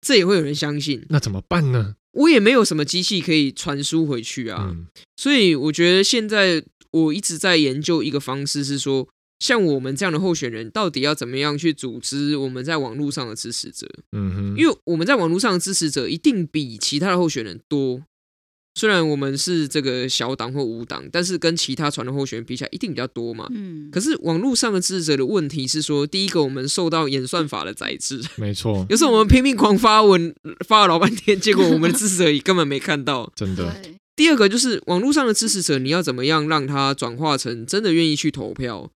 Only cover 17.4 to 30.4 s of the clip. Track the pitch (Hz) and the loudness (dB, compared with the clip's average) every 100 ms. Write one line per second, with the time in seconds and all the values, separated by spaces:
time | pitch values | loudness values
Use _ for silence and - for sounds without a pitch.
17.4 | 110 85 _ 147 135 127 151 _ _ _ | -8 -12 _ -2 -2 -4 -10 _ _ _
18.4 | _ _ _ - 220 190 160 143 135 139 | _ _ _ -2 2 2 2 0 -2 -4
19.4 | 180 175 147 151 135 127 127 - 120 135 | -2 0 0 -2 -2 -2 -2 -2 -4 -4
20.4 | 117 135 127 113 117 65 69 170 175 175 | -6 -4 -4 -6 -10 -12 -6 -4 -2 0
21.4 | 165 170 - 135 147 143 120 139 135 113 | 0 0 -4 -2 -4 -4 -6 -4 -6 -6
22.4 | 117 127 - - 220 143 127 - 117 113 | -8 -10 -8 -8 -8 -6 -6 -6 -8 -8
23.4 | - 233 196 160 147 175 247 302 - 165 | -10 -10 -10 -12 -6 -4 -2 -2 -2 0
24.4 | 254 240 233 196 180 185 160 143 131 208 | 0 0 0 0 -2 -2 0 0 2 0
25.4 | 147 156 131 156 147 147 147 190 196 175 | -2 -4 -4 -4 -2 -2 0 -2 -2 0
26.4 | 139 135 135 - 170 160 151 135 127 175 | 0 -2 -4 -2 0 0 -2 -2 -2 -4
27.4 | 151 110 80 - 53 67 - 135 135 - | -4 -6 -8 -8 -8 -6 -8 -8 -10 -8
28.4 | 104 104 110 104 95 - 285 220 214 262 | -6 -4 -2 -2 0 2 4 4 6 6
29.4 | 269 233 214 208 226 214 214 180 165 - | 6 4 4 4 6 6 8 6 2 -8